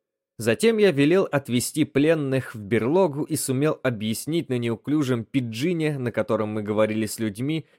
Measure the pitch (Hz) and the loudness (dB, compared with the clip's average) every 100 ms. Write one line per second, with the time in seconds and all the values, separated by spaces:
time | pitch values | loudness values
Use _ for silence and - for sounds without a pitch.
0 | _ _ _ - 110 - 226 220 196 139 | _ _ _ -4 0 2 2 4 4 4
1 | 143 185 175 143 127 120 - 151 143 135 | 4 4 2 -2 0 -2 -2 -2 0 2
2 | 151 165 135 131 - 110 101 110 113 180 | 2 2 0 -2 -4 -12 -2 0 2 2
3 | 180 139 - 151 - 127 151 - 131 107 | 2 -2 -4 -4 -2 0 0 0 -4 -2
4 | 107 110 - 165 135 123 117 113 - 151 | -4 -4 -2 -4 -2 -2 -2 -4 -2 0
5 | 127 120 107 139 120 110 160 165 151 139 | 2 -2 0 -2 -2 -4 -2 0 -2 -2
6 | 120 - 107 107 107 107 104 107 107 110 | -2 -2 0 0 0 -4 -2 2 2 2
7 | 107 - 110 101 139 160 - | -2 -2 -4 -4 -4 -4 -8